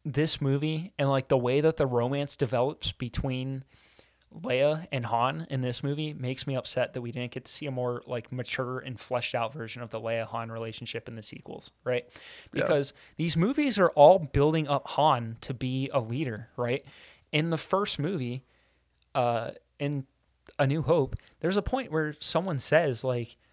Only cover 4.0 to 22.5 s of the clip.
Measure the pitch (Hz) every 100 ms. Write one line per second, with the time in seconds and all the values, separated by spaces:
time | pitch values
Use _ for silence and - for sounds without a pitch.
4 | - _ _ - 165 127 143 156 175 135
5 | 113 117 127 156 165 131 127 123 139 143
6 | 151 147 127 131 - 127 - - 117 127
7 | 120 123 123 135 - - 147 127 123 120
8 | - 123 - 127 120 - 123 127 - 113
9 | - 123 - 120 113 147 113 120 117 113
10 | 113 113 110 117 113 113 113 - 117 117
11 | - 113 104 - - - - _ - 123
12 | - - - - - - - 147 139 -
13 | - - 165 165 196 285 285 202 170 151
14 | 147 185 151 143 147 160 143 139 - -
15 | 151 127 113 113 - 123 127 131 135 139
16 | 110 127 139 107 117 - 120 - - -
17 | - - - 151 165 160 - 190 202 -
18 | 147 180 123 127 _ _ _ _ _ _
19 | _ 139 120 117 113 - _ - 143 143
20 | 135 _ _ _ - - 135 156 135 165
21 | 131 - - - 165 202 - 262 226 156
22 | 151 147 - 165 190